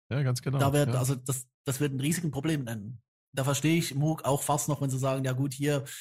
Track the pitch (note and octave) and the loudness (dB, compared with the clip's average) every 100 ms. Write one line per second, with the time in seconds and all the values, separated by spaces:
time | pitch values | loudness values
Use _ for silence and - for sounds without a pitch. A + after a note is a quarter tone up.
0 | _ C3 C3 B2 C#3 C3+ C#3 C#3+ C#3 B2+ | _ 0 2 0 -2 2 4 4 4 2
1 | C3+ C3+ - B2+ - _ - B2+ D3 C3+ | 0 -2 -4 -6 -6 _ -8 -2 -2 0
2 | C#3 E3+ E3+ C3+ D3+ D3+ A#2+ A2+ G#2 B2+ | -2 0 -2 -4 -2 -2 -4 -8 -10 -14
3 | _ _ _ C3+ C3+ C#3 D#3 E3 E3 C#3 | _ _ _ -2 0 2 4 2 2 0
4 | D3+ D#3 B2+ C#3 - C#3+ - C#3+ C#3 C3 | 0 0 0 0 2 0 0 0 0 0
5 | C3+ C3+ C3 B2+ C#3 C3 C#3+ C#3+ C3 - | 0 0 0 0 -2 0 0 0 -2 -12